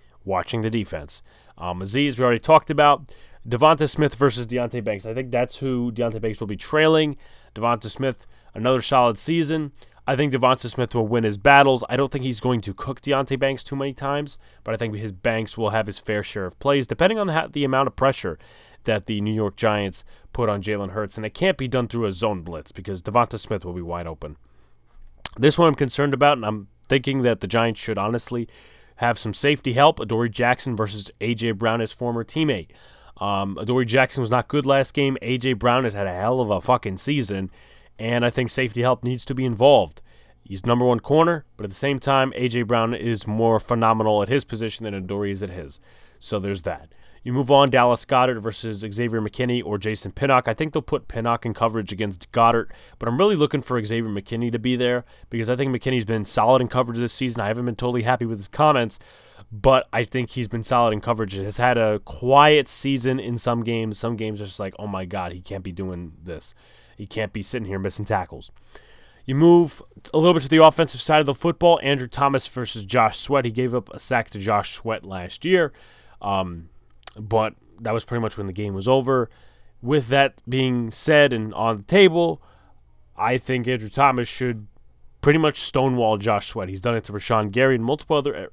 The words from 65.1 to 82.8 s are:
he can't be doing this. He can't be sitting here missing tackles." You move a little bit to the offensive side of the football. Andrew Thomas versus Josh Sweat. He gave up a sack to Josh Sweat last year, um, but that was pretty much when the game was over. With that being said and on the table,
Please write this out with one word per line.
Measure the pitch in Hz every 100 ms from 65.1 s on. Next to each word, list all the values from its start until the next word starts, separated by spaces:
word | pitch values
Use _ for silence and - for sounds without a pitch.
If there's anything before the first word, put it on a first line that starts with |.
| 98 90
he | 92
can't | - 98
be | 92
doing | 87 95 87 85 80
this. | 85 76 - - _ - -
He | - 104
can't | 110 104
be | 107
sitting | - 123 98
here | 98
missing | 95 -
tackles." | 104 101 90 69 - - - - - - - _
You | -
move | 139 170 175 160 - - - -
a | 156
little | 175
bit | 165
to | -
the | 160
offensive | 156 - 156 127
side | - 156
of |
the | 143
football. | 131 170 - 175 165
Andrew | 139 139 123
Thomas | 127 139 131 -
versus | 127 113 113
Josh | 98 123 110 -
Sweat. | - 139
He | 120
gave | 113 127
up | 120 -
a | -
sack | - 120 -
to | 101
Josh | 101 104 -
Sweat | - 113 110
last | 95 92 90 -
year, | 170 185 147 - - - - -
um, | 101 98 90 85 82 - _ - - 107
but | 107 110 107 - _ -
that | 113
was | 113
pretty | - 120
much | 110 -
when | 98
the |
game | 92 104
was | 95 107
over. | 135 127 131 113 - - - - -
With | 120 147 117
that | 139 139 - 120
being | 131 131 123 113
said | - 151 147 143
and | 117 110
on | - 113 107
the |
table, | - 196 185 170 170 160 - - _ -